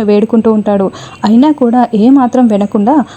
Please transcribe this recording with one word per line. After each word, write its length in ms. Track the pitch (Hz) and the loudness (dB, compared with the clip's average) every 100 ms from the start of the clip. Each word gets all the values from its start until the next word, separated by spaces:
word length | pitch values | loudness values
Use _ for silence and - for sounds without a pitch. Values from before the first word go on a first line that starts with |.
వేడుకుంటూ 320 | 208 208 220 233 220 | 2 0 0 0 0
ఉంటాడు. 320 | 214 208 202 190 - - - | -2 -2 -2 -4 -6 -18 -6
అయినా 260 | 208 233 302 | 0 2 2
కూడా 360 | 294 240 247 240 | 0 0 0 0
ఏమాత్రం 520 | 208 226 277 247 254 240 | 0 2 2 2 0 0
వినకుండా 580 | 202 202 214 208 302 - | 0 -2 -2 0 0 -2